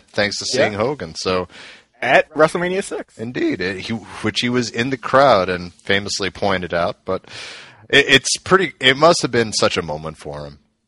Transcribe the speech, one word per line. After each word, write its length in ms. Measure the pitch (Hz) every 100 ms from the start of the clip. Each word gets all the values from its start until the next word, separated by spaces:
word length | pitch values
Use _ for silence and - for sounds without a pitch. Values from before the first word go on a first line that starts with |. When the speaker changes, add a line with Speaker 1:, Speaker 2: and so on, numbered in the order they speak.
| _
Speaker 1:
thanks 280 | - 104 95
to 80 | 98
seeing 280 | - -
Speaker 2:
Yeah. 40 | 101
Speaker 1:
Hogan. 360 | 117 147 85 80
So 320 | 95 92 90 - - - _ _
Speaker 2:
at 280 | 120 160 -
WrestleMania 480 | 156 156 185 175 185
six. 360 | - - - -
Speaker 1:
Indeed, 420 | 117 127 330 104
it, 200 | 90 95
he, 120 | 90
which 460 | 113 - - 110 104
he 80 | 123
was 220 | 123 117
in 200 | 113 123
the 60 | 135
crowd 520 | - 135 139 107 90
and 240 | 90 87
famously 560 | - - 98 101 - 95
pointed 440 | - 101 92 87
out. 300 | 85 87 -
But 220 | - 92 - - - - - - -
it, 160 | - 143
it's 300 | 135 - -
pretty. 340 | - 185 170 -
It 160 | 131 135
must 260 | 156 170
have 100 | 147
been 200 | 120 113
such 240 | - 107 -
a 60 |
moment 340 | 82 78 80 78
for 280 | 76 73 73
him, 140 | 73 _ _